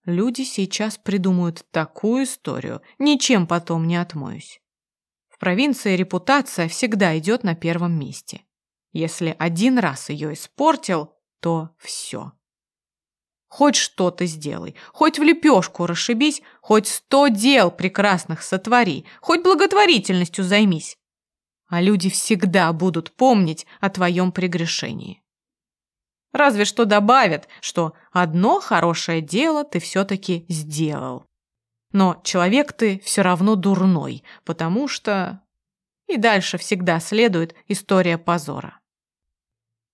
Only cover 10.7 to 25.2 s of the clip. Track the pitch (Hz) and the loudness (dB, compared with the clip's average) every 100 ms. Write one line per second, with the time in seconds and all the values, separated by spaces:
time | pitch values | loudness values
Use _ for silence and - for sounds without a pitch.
10.7 | 311 - 170 151 _ _ _ 170 165 160 | 0 -2 -4 -6 _ _ _ -4 -2 -4
11.7 | _ - - - - - - _ _ _ | _ -16 -14 -12 -12 -14 -18 _ _ _
12.7 | _ _ _ _ _ _ _ _ - 285 | _ _ _ _ _ _ _ _ 2 2
13.7 | - - - 180 - 175 156 147 170 170 | 4 -2 -2 -2 -2 -6 -6 -10 -10 -12
14.7 | - - - 311 311 302 330 302 214 - | -16 -10 0 2 4 2 4 6 4 4
15.7 | - 175 170 - 233 302 294 - _ - | -4 -4 -4 -2 0 0 -2 -10 _ 2
16.7 | 214 208 - - 269 285 202 240 269 175 | 2 2 -6 0 4 4 4 4 6 4
17.7 | 175 185 190 202 180 - 160 - 185 220 | 2 -6 0 2 2 -2 -10 -6 -6 0
18.7 | 240 208 135 - - - 339 359 330 392 | 2 2 -2 -10 -10 -2 2 4 4 4
19.7 | 392 403 247 - 185 175 - 185 202 208 | 4 4 4 2 -2 -2 -4 0 4 4
20.7 | 160 - - _ _ _ _ _ _ - | 2 -4 -16 _ _ _ _ _ _ -6
21.7 | 175 185 208 185 - - 208 196 190 170 | 0 2 2 0 -2 -2 0 2 2 2
22.7 | 165 180 165 165 - 262 220 165 156 - | 2 -2 -2 -6 2 4 4 2 -2 -12
23.7 | - 196 190 175 180 185 180 180 170 165 | -6 -6 0 0 0 -2 -2 -4 -2 -4
24.7 | - - - - - | -6 -8 -10 -12 -18